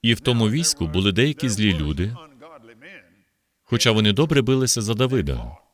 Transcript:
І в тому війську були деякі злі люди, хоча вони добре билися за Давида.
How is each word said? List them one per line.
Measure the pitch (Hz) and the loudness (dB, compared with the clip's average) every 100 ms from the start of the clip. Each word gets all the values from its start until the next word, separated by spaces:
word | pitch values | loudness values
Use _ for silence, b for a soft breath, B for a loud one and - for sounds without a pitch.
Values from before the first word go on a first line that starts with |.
І | 113 | 0
в | 113 | 0
тому | - 120 110 | 0 2 2
війську | 131 165 - 82 | 0 -2 -2 -2
були | 87 95 | 0 0
деякі | 92 139 147 131 | 2 0 0 -4
злі | 101 107 | 0 0
люди, | 82 76 73 95 123 156 139 160 151 113 113 156 220 _ _ _ _ _ _ | 0 -2 -4 -6 -8 -18 -20 -20 -20 -20 -20 -20 -20 _ _ _ _ _ _
хоча | _ 117 120 | _ -2 2
вони | 110 107 | 2 2
добре | 101 156 151 | 2 2 2
билися | 120 131 127 - | 2 0 0 -2
за | 107 | -2
Давида. | 113 127 127 71 64 60 - _ | -2 0 0 -2 -4 -8 -14 _